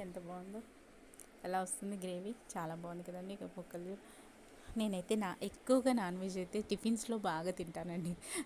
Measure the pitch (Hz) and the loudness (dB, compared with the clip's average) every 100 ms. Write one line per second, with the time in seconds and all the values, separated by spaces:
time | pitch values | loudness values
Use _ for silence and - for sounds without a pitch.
0 | 190 180 175 180 190 214 240 - - - | -6 -6 -6 -6 -6 -8 -10 -16 -20 -20
1 | - - - - 180 185 185 - 196 202 | -18 -18 -18 -8 0 2 2 -2 -2 -2
2 | 185 180 202 240 - 190 165 170 175 175 | -2 -2 -2 -6 -6 -2 -2 -2 -4 -6
3 | 175 180 185 196 180 180 175 175 180 202 | -4 -6 -4 -6 -6 -8 -8 -6 -6 -8
4 | - - - - - - - 226 214 185 | -10 -18 -18 -18 -20 -16 -4 0 2 2
5 | 175 220 190 - 196 - - 262 254 240 | 2 2 2 0 -4 0 6 6 8 6
6 | 180 185 190 185 180 208 214 196 220 226 | 4 2 0 0 0 0 2 4 4 4
7 | - 226 196 160 175 180 170 165 170 170 | 4 2 2 2 2 0 -2 -4 -2 0
8 | 165 175 - 370 | 0 -2 -4 -4